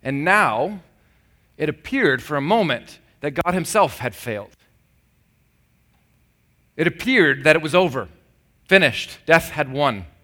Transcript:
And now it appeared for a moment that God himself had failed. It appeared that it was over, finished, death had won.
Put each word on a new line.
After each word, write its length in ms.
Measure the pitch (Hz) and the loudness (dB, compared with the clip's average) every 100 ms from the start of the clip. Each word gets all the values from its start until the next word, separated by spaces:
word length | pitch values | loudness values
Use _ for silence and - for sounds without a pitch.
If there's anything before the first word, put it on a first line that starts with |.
And 220 | 135 139 | -6 -4
now 560 | 160 208 175 110 156 202 - _ _ _ _ _ _ _ | 2 2 2 0 -4 -6 -16 _ _ _ _ _ _ _
it 100 | 151 | -6
appeared 540 | 147 - 269 202 131 | -6 -6 0 2 0
for 140 | - 147 | -2 -4
a 40 | |
moment 580 | 139 226 180 120 - - _ _ | 0 0 2 -2 -6 -20 _ _
that 120 | 147 | -8
God 200 | 143 170 | -4 -2
himself 460 | 185 185 214 175 - | -2 0 2 2 0
had 160 | 123 | -8
failed. 420 | - - 107 104 _ _ _ _ _ _ _ _ _ _ _ _ _ _ _ _ _ _ _ _ _ _ - | -8 -8 -8 -10 _ _ _ _ _ _ _ _ _ _ _ _ _ _ _ _ _ _ _ _ _ _ -4
It 100 | 165 | -4
appeared 580 | 170 226 262 160 135 | -2 -2 4 4 4
that 120 | 143 160 | 4 4
it 60 | |
was 120 | 156 | 4
over, 340 | 170 185 131 98 _ _ _ _ _ | 0 2 -2 -10 _ _ _ _ _
finished, 540 | _ 190 156 - - - - | _ 2 2 -2 -12 -14 2
death 240 | 160 - | 2 2
had 220 | 151 139 | -8 -6
won. 340 | 131 143 104 85 _ | 0 -2 -2 -10 _